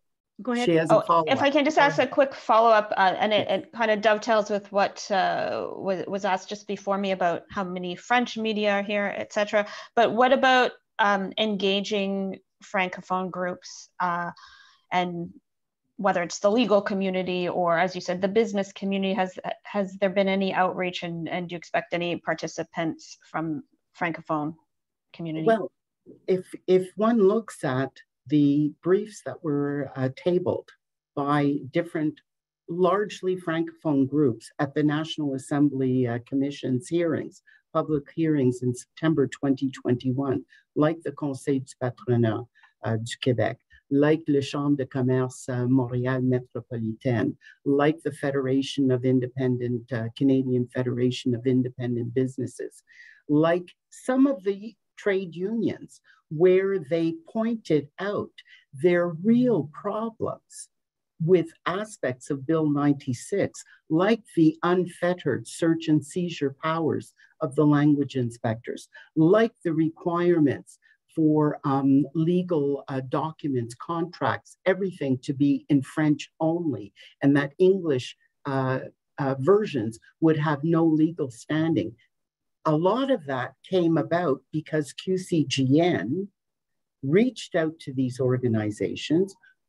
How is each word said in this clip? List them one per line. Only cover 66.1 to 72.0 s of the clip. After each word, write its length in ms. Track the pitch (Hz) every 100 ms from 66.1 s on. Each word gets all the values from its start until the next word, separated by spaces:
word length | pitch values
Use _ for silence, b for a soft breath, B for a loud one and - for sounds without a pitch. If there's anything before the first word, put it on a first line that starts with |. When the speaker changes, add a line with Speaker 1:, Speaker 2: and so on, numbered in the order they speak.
| 185 175 156 139 -
Speaker 2:
powers 520 | 160 165 151 110 - b b b
of 140 | 156
the 100 | 139
language 520 | 151 143 147 143 131 135
inspectors, 720 | 120 120 117 113 - - - B B -
like 360 | 160 214 226 -
the 80 | 175
requirements 1040 | 156 160 - 170 170 175 170 143 92 - - b b _
for, 460 | - 156 151 151 -
um, 400 | 147 139 139 135